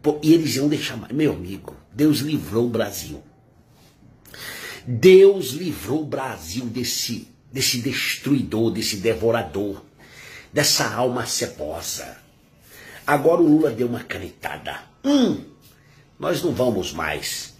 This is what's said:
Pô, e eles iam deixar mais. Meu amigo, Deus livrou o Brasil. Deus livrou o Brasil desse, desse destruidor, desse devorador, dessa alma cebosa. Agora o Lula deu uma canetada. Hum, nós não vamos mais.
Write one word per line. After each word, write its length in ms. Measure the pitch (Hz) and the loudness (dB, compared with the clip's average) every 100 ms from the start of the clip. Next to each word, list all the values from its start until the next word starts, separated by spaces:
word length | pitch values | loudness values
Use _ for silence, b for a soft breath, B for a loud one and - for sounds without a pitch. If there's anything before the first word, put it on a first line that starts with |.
Pô, 160 | 151 151 | 0 0
e 140 | 156 | 4
eles 220 | 165 147 127 | 6 4 0
iam 100 | 147 | 0
deixar 300 | 151 - 123 | 0 -4 -10
mais. 160 | 95 | -6
Meu 200 | 139 151 | 0 0
amigo, 440 | 90 90 98 - - _ | 0 -8 -12 -14 -20 _
Deus 260 | 107 151 123 | 2 2 2
livrou 480 | 147 147 - 107 120 | 0 -4 -2 -2 0
o 40 | |
Brasil. 520 | 117 101 - - 147 - _ _ _ _ _ _ _ - _ - B B B B B | -2 -4 -6 -12 -14 -16 _ _ _ _ _ _ _ -20 _ -20 B B B B B
Deus 680 | - 120 185 185 196 196 123 | -6 6 10 10 10 6 -4
livrou 520 | 147 180 - - 151 | -6 -6 -6 -4 -4
o 40 | 147 | -4
Brasil 580 | 139 131 98 80 107 | -8 -8 -10 -10 -8
desse, 640 | 120 120 117 - - 110 - _ _ | -6 -6 -6 -6 -6 -8 -12 _ _
desse 260 | 135 - 127 | -4 -2 -2
destruidor, 960 | 131 - - - 135 139 101 110 113 | -4 -4 -6 -4 0 0 2 0 0
desse 240 | 101 104 101 | 0 -4 -2
devorador, 840 | 110 98 113 117 101 98 104 98 - _ B B B B B | -2 0 0 0 -2 -4 -6 -8 -16 _ B B B B B
dessa 400 | 143 143 - 120 | 0 0 0 0
alma 320 | 110 127 123 | 0 -2 -2
cebosa. 920 | 117 - 120 - 76 82 - - - - _ _ _ _ B B B B - | -6 -4 -6 -6 -10 -8 -10 -10 -12 -18 _ _ _ _ B B B B 0
Agora 340 | 143 147 170 | 2 4 6
o 60 | 160 | 6
Lula 240 | 151 151 | 6 4
deu 160 | 113 120 | 0 -4
uma 160 | 120 | -4
canetada. 800 | - 92 87 - - 76 73 69 - _ | -8 -10 -10 -12 -12 -10 -12 -14 -16 _
Hum, 400 | 269 285 220 - - - b b b b b _ | 0 4 2 0 -8 -20 b b b b b _
nós 240 | 156 156 | -4 -2
não 80 | 170 | -2
vamos 420 | 107 - 95 90 | 0 0 0 -6
mais. 600 | 87 78 76 - - - | -6 -6 -4 -8 -10 -12